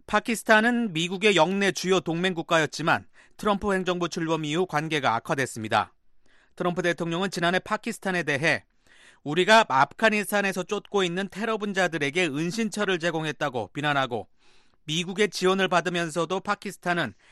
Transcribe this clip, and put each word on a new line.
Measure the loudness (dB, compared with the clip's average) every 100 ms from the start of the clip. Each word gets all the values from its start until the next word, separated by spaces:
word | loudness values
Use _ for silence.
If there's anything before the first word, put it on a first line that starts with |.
| -2
파키스탄은 | -2 0 -2 4 6 6 2 -2
미국의 | -2 -4 2 4 6
영내 | 4 4 0
주요 | 0 2 2
동맹 | 0 -2 -2
국가였지만 | -2 0 2 2 -2 0 0 -2 -20 -20 -6
트럼프 | -2 0 0
행정부 | -2 0 -2 -2
출범 | -2 -2 -2
이후 | 0 -2 0
관계가 | -2 -2 0 0
악화됐습니다. | 0 -2 -2 -2 -4 0 0 0 _ _ -20 _ _ _ -4
트럼프 | -4 0
대통령은 | 0 0 -2 -2 -2
지난해 | 0 0 0
파키스탄에 | -2 -6 -6 -8 -4 -4
대해 | -2 0 0 0 _ _ _ -20 -20 _
우리가 | -6 0 6 6 6
아프가니스탄에서 | 4 2 2 0 2 0 0 0 -2
쫓고 | -4 -6 -4 -2
있는 | 0 -2 -6
테러 | -6 -4 -4
분자들에게 | -4 0 0 0 -2 0 0
은신처를 | 0 -2 -2 -4 -2 -2 0
제공했다고 | 0 -2 -4 -4 -4 -4 -6
비난하고 | -4 -2 0 0 -4 -8 _ _ -20 _ _
미국의 | -6 -4 -4 -2 -2
지원을 | 0 0 2 2
받으면서도 | 2 0 -2 -2 -2 -2 -4
파키스탄은 | -4 -6 -6 -8 -4 -2 -4 -8 _